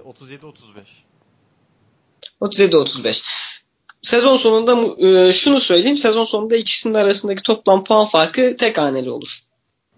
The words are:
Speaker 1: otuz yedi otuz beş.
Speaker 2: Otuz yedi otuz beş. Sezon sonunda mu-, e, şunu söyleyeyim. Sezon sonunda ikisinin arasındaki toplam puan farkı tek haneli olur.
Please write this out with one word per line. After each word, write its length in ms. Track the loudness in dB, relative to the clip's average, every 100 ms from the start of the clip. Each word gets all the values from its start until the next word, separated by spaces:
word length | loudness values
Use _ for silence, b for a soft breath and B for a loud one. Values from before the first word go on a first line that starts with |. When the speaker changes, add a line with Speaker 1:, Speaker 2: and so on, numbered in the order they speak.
| -20
Speaker 1:
otuz 240 | -20 -20
yedi 160 | -20 -20
otuz 300 | -20 _ -20
beş. 280 | -20 _ _ _ _ _ _ _ _ _ _ _ _ _ -20 _
Speaker 2:
Otuz 200 | -6 0
yedi 160 | 2 2
otuz 280 | -2 -4
beş. 180 | -6 -6 B B B B _ _ _ _
Sezon 340 | -4 0 2 2
sonunda 400 | 2 2 2 0
mu-, 300 | 0 0 4
e, 260 | 6 4
şunu 280 | 2 2 0
söyleyeyim. 360 | 2 2 2 0
Sezon 260 | 0 0
sonunda 320 | -2 -4 -2 -2
ikisinin 380 | -2 -6 -2
arasındaki 480 | 0 0 0 -4 -4
toplam 420 | -2 0 2 2
puan 220 | 2 2 2
farkı 500 | 0 0 0 -2 0
tek 220 | -2 -2
haneli 320 | -2 -4 -6
olur. 320 | -10 -12 -18 _ _ _ _ _